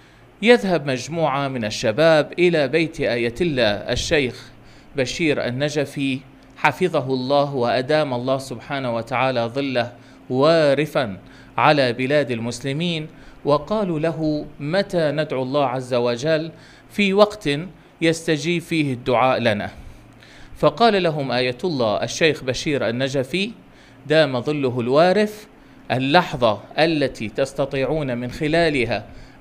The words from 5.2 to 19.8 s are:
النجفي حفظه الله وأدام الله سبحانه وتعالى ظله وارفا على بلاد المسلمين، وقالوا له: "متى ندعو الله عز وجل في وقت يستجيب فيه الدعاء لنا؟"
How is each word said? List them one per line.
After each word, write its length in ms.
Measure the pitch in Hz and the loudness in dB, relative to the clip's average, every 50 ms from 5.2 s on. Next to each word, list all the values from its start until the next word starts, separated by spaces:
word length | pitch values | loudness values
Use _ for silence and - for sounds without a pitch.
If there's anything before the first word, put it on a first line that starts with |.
| 175 151 - 117 - | 0 0 0 0 -2
النجفي 760 | 117 120 127 143 151 147 151 139 135 - 147 139 135 131 139 - - - - - - - | -4 -2 -2 -2 -2 0 -2 -2 -2 -4 -4 -2 -2 -2 -4 -8 -14 -20 -20 -20 -20 -10
حفظه 580 | - - - - - 185 175 165 151 131 135 135 | 0 0 2 2 2 -2 0 0 0 0 0 -2
الله 400 | 127 127 127 143 143 143 143 139 | -2 0 0 2 2 2 0 0
وأدام 600 | 135 120 120 107 127 127 131 156 156 151 139 127 | -2 0 0 0 0 0 0 0 0 0 0 -2
الله 240 | 120 123 131 135 131 | -4 -2 -2 -2 -2
سبحانه 580 | 135 - 131 110 - - 147 139 131 123 117 | -2 -8 -12 -12 -10 -8 -8 -6 -4 -4 -4
وتعالى 440 | 117 113 - 131 117 127 135 127 120 | -4 -4 -4 -2 0 0 0 0 0
ظله 520 | 117 117 117 139 143 139 127 120 113 107 - - - - - - - - | -2 -2 -2 -4 -4 -2 -2 -2 -2 -4 -6 -16 -20 -20 -20 -20 -8 -4
وارفا 880 | 127 131 139 156 165 165 156 143 139 135 156 151 - 156 131 104 92 87 - - - - - - - - | 0 2 4 4 4 4 4 4 2 2 0 -2 -2 -2 -2 -2 -6 -10 -14 -20 -20 -20 -20 -8 -2 4
على 340 | 120 147 156 143 131 123 113 | 6 6 6 6 4 2 0
بلاد 380 | - 131 127 147 151 143 123 | 0 0 0 2 2 2 0
المسلمين، 760 | 120 113 113 120 117 - - 139 135 151 170 175 170 156 151 156 - - - - - - - | -2 -4 -4 -6 -8 -6 -6 -6 -4 -2 -2 -2 -4 -4 -6 -10 -14 -20 -20 -20 -20 -8 -2
وقالوا 560 | 151 143 147 147 - 208 220 208 180 165 151 | 0 0 0 0 -2 -2 -2 -2 -2 -2 -2
له: 460 | 156 165 151 156 160 156 151 151 - - - - | -2 -2 -2 -2 -2 -2 -2 -2 -4 -8 -12 -10
"متى 500 | 139 147 170 196 202 196 - 175 160 147 | -8 -4 -2 -2 -2 0 0 0 0 0
ندعو 320 | 139 151 156 - 135 127 131 | 0 -2 -2 -2 -2 -4 -4
الله 240 | 127 135 147 143 | -2 0 0 0
عز 280 | 127 120 131 127 120 131 | 0 -2 -4 -4 -2 0
وجل 560 | 120 120 123 120 117 139 156 160 151 160 165 - - - - - - - - | 0 2 0 0 0 0 0 0 0 -2 -4 -12 -16 -20 -20 -20 -20 -20 -10
في 240 | - - 202 196 190 | -2 0 2 2 6
وقت 340 | 202 208 208 208 - - 151 143 147 175 190 - - - - - - | 4 4 4 2 -6 -4 -2 -2 -2 -4 -8 -14 -20 -20 -20 -10 -2
يستجيب 640 | 165 165 160 160 - 170 160 143 135 165 175 170 165 | 0 0 0 0 0 -2 -2 -2 0 -2 -2 -2 -2
فيه 300 | - 170 160 143 139 127 | -2 -2 0 0 0 -2
الدعاء 460 | 120 123 127 123 113 127 131 127 104 | -4 -2 0 2 2 4 2 2 2
لنا؟" 320 | 117 117 104 101 87 95 - - | 2 0 0 0 -4 -8 -10 -14